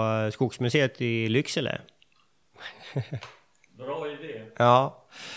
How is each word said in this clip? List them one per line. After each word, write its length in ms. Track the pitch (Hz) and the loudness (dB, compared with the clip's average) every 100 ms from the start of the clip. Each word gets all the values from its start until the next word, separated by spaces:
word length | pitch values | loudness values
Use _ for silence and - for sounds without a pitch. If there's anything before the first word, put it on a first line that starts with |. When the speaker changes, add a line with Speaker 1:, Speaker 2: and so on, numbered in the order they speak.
| 110 110 107 | 2 2 0
Speaker 1:
eh, 40 | |
Skogsmuseet 720 | - 120 - 120 151 131 - | 0 -2 0 2 4 2 0
i 280 | 120 117 113 | -2 0 2
Lycksele. 500 | 123 - 165 123 - - _ _ _ _ _ _ - - - - | 2 0 -2 -2 -4 -10 _ _ _ _ _ _ -18 -18 -16 -10
<laughs> 840 | 135 - 123 - - _ _ _ - | -8 -6 -10 -12 -20 _ _ _ -14
Speaker 2:
Bra 280 | 131 160 147 | -8 -8 -8
idé. 320 | 147 156 110 110 - | -10 -12 -14 -8 2
Speaker 1:
Ja. 380 | 120 127 139 - _ - - | 6 6 4 -4 _ -18 -16